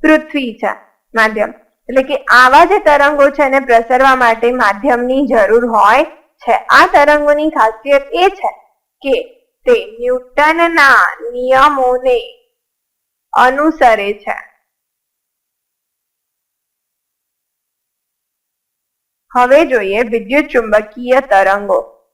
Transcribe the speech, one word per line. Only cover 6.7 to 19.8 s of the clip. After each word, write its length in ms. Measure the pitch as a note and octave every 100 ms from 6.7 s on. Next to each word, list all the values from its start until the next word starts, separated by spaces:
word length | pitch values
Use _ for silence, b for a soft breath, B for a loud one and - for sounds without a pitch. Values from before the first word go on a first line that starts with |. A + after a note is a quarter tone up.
| C4 F4
તરંગોની 640 | D#4+ D4 D4 D4 D4 D#4
ખાસિયત 520 | D4+ A3+ A3 C#4 C#4
એ 280 | C#4 E4 F#4
છે 220 | G4 F4+ - _ _ _ _
કે 380 | C4+ C4+ - _ _ _ -
તે 320 | A3+ A3+ A3+
ન્યૂટનના 1200 | B3 B3+ B3+ - D4+ D#4+ E4+ E4 C#4+ A#3 F3+ - A3+
નિયમોને 1160 | B3 B3+ C4 C#4+ C#4 B3+ B3+ B3+ B3 - - _ _ _ _ _ _ _ _ _
અનુસરે 800 | - B3 C4+ D#4 D#4 C4 A3 G3+
છે. 360 | G#3 - - - _ _ _ _ _ _ _ _ _ _ _ _ _ _ _ _ _ _ _ _ _ _ _ _ _ _ _ _ _ _ _ _ _ _ _ _ _ _ _ _ _ _ _ _ _ _ _ _ B3+
હવે 300 | B3 C#4 E4
જોઈએ 380 | B3+